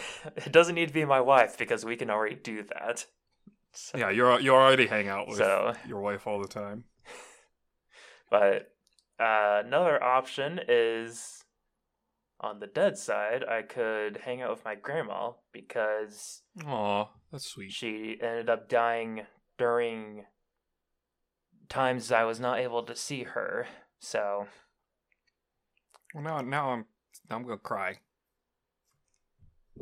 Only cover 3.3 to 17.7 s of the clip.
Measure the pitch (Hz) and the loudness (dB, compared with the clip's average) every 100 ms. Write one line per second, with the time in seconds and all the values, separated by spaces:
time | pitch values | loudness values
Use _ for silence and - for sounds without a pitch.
3.3 | _ - _ _ - - - 107 107 123 | _ -20 _ _ -20 -10 -4 0 4 6
4.3 | 120 135 131 135 131 117 107 98 98 101 | 6 8 8 8 8 4 2 -2 -4 -4
5.3 | 107 104 98 104 120 - 104 101 101 - | 0 2 4 0 -4 -8 -6 -6 -6 -4
6.3 | 104 98 - 101 107 - _ - - - | -6 -6 -8 -10 -12 -16 _ -20 -20 -20
7.3 | - _ _ _ _ _ - - - - | -20 _ _ _ _ _ -20 -20 -20 2
8.3 | 104 101 101 - _ _ _ _ - 113 | 6 6 4 -2 _ _ _ _ -2 2
9.3 | 110 104 104 113 143 175 147 123 127 131 | 4 4 2 2 2 4 4 4 2 0
10.3 | - 139 175 - 120 113 113 113 113 - | -4 -6 -4 2 4 4 0 -6 -12 -16
11.3 | - _ _ _ _ _ _ _ _ _ | -18 _ _ _ _ _ _ _ _ _
12.3 | - 107 104 101 - 196 143 - 104 104 | -12 -12 -10 -10 -2 -2 -2 -4 -2 -2
13.3 | 123 135 113 107 - 113 110 107 104 - | -2 -2 -4 -4 -4 -2 -2 -4 -6 -10
14.3 | 123 123 110 110 104 - 156 113 95 113 | -8 -6 -6 -8 -10 -6 -6 -6 -6 -8
15.3 | 123 _ 113 - 120 107 107 107 104 - | -10 _ -20 -8 -4 -2 -2 -6 -12 -18
16.3 | - _ 196 151 123 104 101 107 _ _ | -18 _ -14 -8 -4 0 0 -2 _ _
17.3 | 139 - - 98 | -16 -14 -14 -14